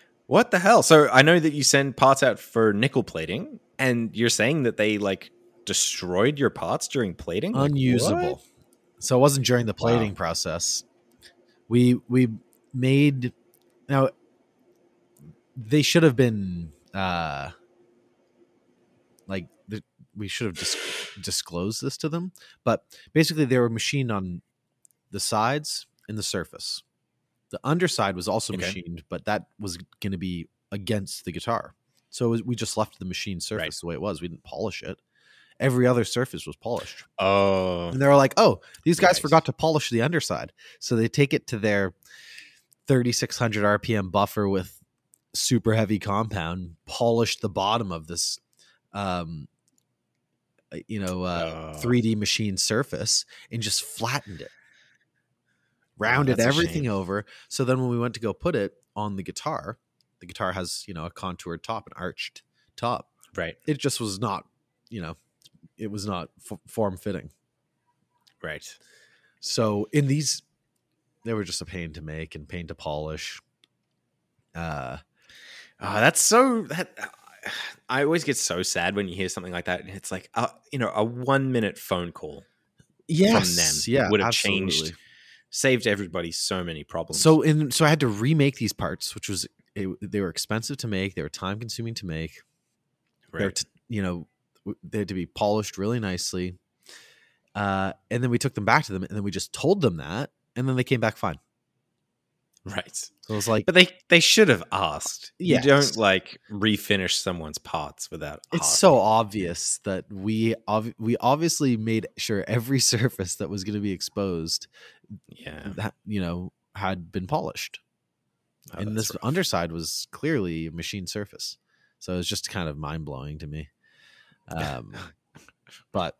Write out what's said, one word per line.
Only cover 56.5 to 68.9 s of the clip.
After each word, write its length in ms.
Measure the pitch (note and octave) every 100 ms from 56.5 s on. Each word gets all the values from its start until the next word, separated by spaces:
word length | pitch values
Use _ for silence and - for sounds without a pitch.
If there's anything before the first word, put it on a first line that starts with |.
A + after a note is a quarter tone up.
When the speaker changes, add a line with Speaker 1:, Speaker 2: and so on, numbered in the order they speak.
| D3 E3+ E3
Speaker 1:
shame. 80 | B2+
Speaker 2:
over. 320 | G2 F2+ G2+ G#2 - -
So 160 | -
then 160 | B2 C3
when 80 | B2+
we 100 | A#2+
went 160 | A#2+
to 60 | G#2+
go 120 | A2
put 220 | F#2+ F3
it 200 | C#3 G2 _ _
on 220 | - G#2 G2
the 80 |
guitar, 540 | E2+ - D3+ D3+ G2 A2 _ _ _ _
the 60 | F2
guitar 260 | - G2
has, 320 | F#2 F2+ - -
you 80 |
know, 100 | E2+ E2
a 40 |
contoured 540 | - F#2+ F2 - E2
top, 240 | - A2 -
an 40 | -
arched 460 | F2+ - - - _ _ _ -
top. 340 | A#2+ B2 - _ _
Speaker 1:
Right. 220 | - E2 - -
Speaker 2:
It 120 | D3
just 220 | C#3 -
was 200 | A2 F#2+
not, 240 | A2+ F#2+ - _ _ _ _
you 120 | A2
know, 140 | D#2+ E2 _ _ _ _ - -
it 140 | G#2+
was 160 | G#2 G2+
not 240 | F#2 D#2+ _ -
f-, 80 | G#2 _
form 280 | - G#2 F#2
fitting. 340 | G#2+ F#2 - _ _ _ _ _ _ _ _ _ _ _
Speaker 1:
Right. 220 | E2 D2+ - - _